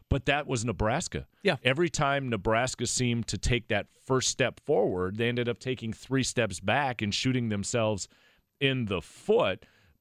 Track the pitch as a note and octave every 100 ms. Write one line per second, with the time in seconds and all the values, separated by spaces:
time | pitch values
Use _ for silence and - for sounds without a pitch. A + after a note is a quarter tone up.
0 | _ C#3+ - C#3+ C#3+ B2+ A#2+ F#2+ G#2+ C#3+
1 | - C#2+ - _ F#3+ D3 B2+ C#3 F3 -
2 | C#3+ C#3 C3 A2 A2 A2 B2+ - A#2+ -
3 | B2 A#2 - G2+ - A#2+ - G#2 - _
4 | - C3 - - A#2+ - - D#3 F3 F2+
5 | F#2 G#2+ A#2 B2 A#2+ A#2 C3 B2+ A2+ -
6 | - C3+ B2 B2 A2 F2+ F#2+ C3 C3+ A#2+
7 | G#2 - C3 B2+ A#2 G2+ F#2+ A#2+ A2 G2+
8 | - _ _ _ _ _ C#3 C3 G#2+ F2+
9 | - - - G#3+ G#2+ G2 - _ _ _